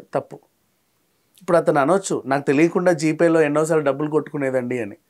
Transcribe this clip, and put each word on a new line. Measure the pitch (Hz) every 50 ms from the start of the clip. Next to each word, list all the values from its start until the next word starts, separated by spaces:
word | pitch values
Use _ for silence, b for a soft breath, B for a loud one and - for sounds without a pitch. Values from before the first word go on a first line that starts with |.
| - _ -
తప్పు. | 143 - - - - _ _ _ _ _ _ _ _ _ _ _ _ _ _ _ _ _ _ _ _ -
ఇప్పుడు | - 175 165
అతను | 151 175 160 147
అనొచ్చు, | 135 143 180 196 190 - 165 120 -
"నాకు | 127 135 143 135
తెలియకుండా | - 139 139 160 170 165 190 175 180 175
జీపేలో | 147 160 156 156 156 170 170 165 165
ఎన్నోసార్లు | 156 147 143 151 160 156 165 156 151
డబ్బులు | 139 135 139 151 147
కొట్టుకునేదండి" | 147 151 143 - - 147 139 131 131 131 120 123 127 123
అని. | 110 101 104 - _ _